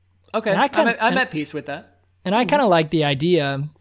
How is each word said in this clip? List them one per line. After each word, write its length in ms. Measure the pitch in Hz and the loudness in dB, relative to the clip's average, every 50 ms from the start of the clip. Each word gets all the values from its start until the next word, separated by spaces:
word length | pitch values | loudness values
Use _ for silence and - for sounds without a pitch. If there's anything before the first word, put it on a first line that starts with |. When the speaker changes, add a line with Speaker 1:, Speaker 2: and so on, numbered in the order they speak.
| _ _ _ _ _ _ - | _ _ _ _ _ _ -6
Speaker 1:
Okay. 140 | 220 220 220 | -4 -2 0
Speaker 2:
And 100 | 190 180 | 0 0
I 40 | 269 | 0
Speaker 1:
I'm 60 | 277 | 0
Speaker 2:
kinda, 220 | - - - 233 226 | 2 0 0 0 0
Speaker 1:
at, 100 | - 220 | 0 0
I'm 80 | 226 | 0
Speaker 2:
and 80 | 185 269 | 0 0
Speaker 1:
at 100 | 247 254 | -2 -4
peace 220 | - 151 147 - - | -6 -8 -8 -8 -8
with 140 | 147 143 | -10 -10
that. 320 | - 143 160 - _ _ _ _ _ _ _ - | -10 -12 -12 -14 _ _ _ _ _ _ _ -4
Speaker 2:
and 80 | 185 196 | -2 0
I 80 | 233 254 | 0 2
Speaker 1:
Mm-hmm. 60 | - | 2
Speaker 2:
kinda 160 | - 294 269 | 2 2 4
like 240 | 208 175 165 160 151 | 4 4 4 2 2
the 140 | 175 160 151 | 0 0 0
idea 640 | 143 143 131 156 175 180 160 143 139 139 135 143 151 - _ | 0 0 0 0 2 2 2 2 0 -2 -4 -6 -8 -10 _